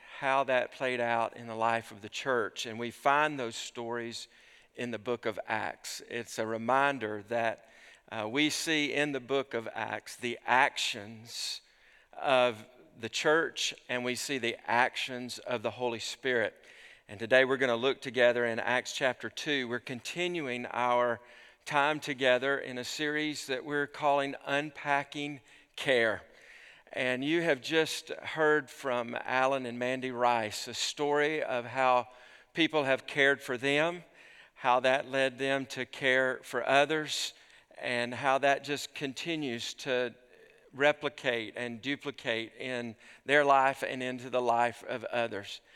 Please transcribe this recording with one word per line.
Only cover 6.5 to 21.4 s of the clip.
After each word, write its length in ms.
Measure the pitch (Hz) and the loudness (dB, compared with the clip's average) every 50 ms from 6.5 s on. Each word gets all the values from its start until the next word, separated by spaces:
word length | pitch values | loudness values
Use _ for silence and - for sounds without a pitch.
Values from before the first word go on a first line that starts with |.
| 113 110 113 117 127 135 139 143 139 127 113 107 107 104 101 101 | -4 -4 -2 2 2 4 4 2 0 -2 -4 -6 -6 -8 -6 -4
that, 400 | 117 117 113 113 107 - - - - - - - - - _ - | -2 0 0 0 -2 -4 -12 -20 -20 -20 -20 -20 -20 -20 _ -12
uh, 180 | 104 113 107 107 | -8 -6 -6 -2
we 220 | 117 143 151 151 | 0 2 2 2
see 420 | 143 - - 165 160 151 147 139 117 | 2 -2 -2 0 0 0 0 0 0
in 200 | 139 147 151 139 | 0 -2 -2 -2
the 80 | 131 | -6
book 340 | 123 117 139 139 127 - - | -4 -2 -2 -2 -2 -2 -4
of 120 | 117 113 107 - | -6 -6 -6 -8
Acts 420 | 110 107 107 107 107 - - - | -8 -6 -6 -6 -8 -10 -12 -14
the 220 | - - 120 117 - - | -8 -6 -6 -6 -6 0
actions 1160 | - 120 127 139 131 - - - - - 113 101 107 113 110 117 117 - - - - - - _ _ _ _ _ _ _ _ _ _ - | 2 4 6 6 4 2 -2 -4 -4 -4 -6 -8 -12 -14 -16 -16 -14 -10 -8 -6 -6 -8 -10 _ _ _ _ _ _ _ _ _ _ -12
of 540 | - - 143 135 127 123 123 113 107 110 - - - - - _ - | -4 0 2 4 4 4 4 2 -2 -12 -20 -20 -20 -20 -20 _ -10
the 80 | 113 113 | -10 -6
church, 640 | - - - 156 151 165 160 123 - - - - - - _ - | -4 0 2 4 4 4 2 0 -4 -4 -4 -4 -6 -8 _ -6
and 160 | 127 123 123 | -4 -2 -2
we 100 | 123 123 | -2 -4
see 220 | 117 - - 143 | -4 -4 -4 -4
the 180 | 131 113 117 123 - - | -2 -2 -2 -4 -4 -2
actions 720 | - 110 120 127 123 - - - - 131 123 123 120 - - | 0 4 4 4 2 2 -4 -6 -6 -6 -8 -8 -8 -10 -10
of 240 | - - 123 113 107 | -8 -6 -6 -4 -4
the 80 | 117 | -4
Holy 280 | 107 117 127 120 117 110 | -4 -2 -2 -2 -2 -4
Spirit. 560 | - - - - - 135 127 117 110 95 - - - - - - - - - - _ - | -6 -8 -10 -6 -2 0 2 2 2 0 -2 -6 -20 -20 -20 -20 -20 -20 -20 -20 _ -16
And 100 | 104 101 | -12 -8
today 280 | 113 107 131 131 131 | 0 4 6 6 6
we're 100 | 127 135 | 6 4
gonna 180 | 123 135 123 117 | 2 4 2 2
look 280 | 113 120 135 127 - - | 2 2 0 0 0 -4
together 420 | 135 113 127 120 120 120 120 120 | -4 2 6 6 6 6 4 2
in 140 | 117 113 117 | 0 0 -2
Acts 340 | - - 123 123 117 - - | 0 0 0 0 -2 -4 -6
chapter 380 | - 147 131 120 - - 113 | 0 0 0 0 -2 -8 -10
two. 360 | - - - 156 147 139 127 | -10 -8 -4 -2 -2 -2 -2
We're 120 | 113 123 120 | -2 -4 -6
continuing 880 | - - 131 117 - - - 175 175 180 175 170 147 131 120 120 123 | -6 -8 -10 -10 -8 -10 -6 -4 -4 -2 -2 -4 -4 -4 -4 -6 -6
our 560 | - - 117 123 123 123 123 123 123 117 113 - - - - | -6 -2 0 2 2 4 4 4 2 0 -2 -6 -16 -20 -20